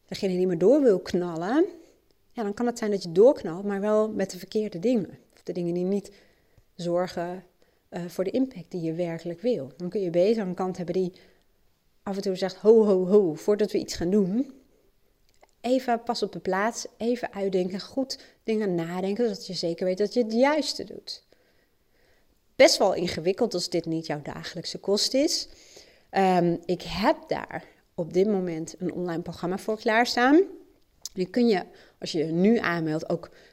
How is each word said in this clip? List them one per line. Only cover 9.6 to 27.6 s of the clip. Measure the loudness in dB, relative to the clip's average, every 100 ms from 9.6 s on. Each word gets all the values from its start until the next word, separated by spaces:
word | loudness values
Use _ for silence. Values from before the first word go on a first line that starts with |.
| -4 -10
Dan | -8
kun | -4
je | 0
beter | 2 4 2
een | -2
kant | -4 -4 -4
hebben | -4 -2
die | -2 -6 -20 _ _ _ _ _ _ _
af | -8 -6
en |
toe | -4 -2
zegt, | -4 2
"Ho, | 6 8 8
ho, | 4 6
ho, | 4 4
voordat | 0 0 0 0
we | -2
iets | -4 -4
gaan | 2
doen, | 2 2 0 -4 -8 _ _ _ _ _ _ _ _ _ _
even | 0 0 2 -2
pas | -2 -4
op | -4
de | -4
plaats, | -2 0 -2 -4 -14 _
even | -2 -2 -4
uitdenken, | -4 -2 0 -2 -4
goed | -6 -6 -6 -8 -16 _
dingen | -4 -2 0 -2
nadenken, | -2 -4 -4 0
zodat | -2 -2 -8
je |
zeker | -6 -4 -2 -2
weet | 0
dat | 0
je | 0
het | 0
juiste | 2 4 2 -2 -6
doet." | -10 -14 -14 -16 _ _ _ _ _ _ _ _ _ _ _ _ _ 6
Best | 6 6
wel | 2
ingewikkeld | 0 -4 -2 -2 0 -2
als | -2 -2
dit | -4 -2
niet | -6 -4
jouw | -8
dagelijkse | -8 -10 -10 -10 -10 -8
kost | -2 0 2
is. | 2 2 0 -6 -16 -20 -20 -20 _ _
Ehm, | 2 4 4 4 0 -2
ik | -4
heb | -4 -2 0 0 -4
daar | -8 -6 -12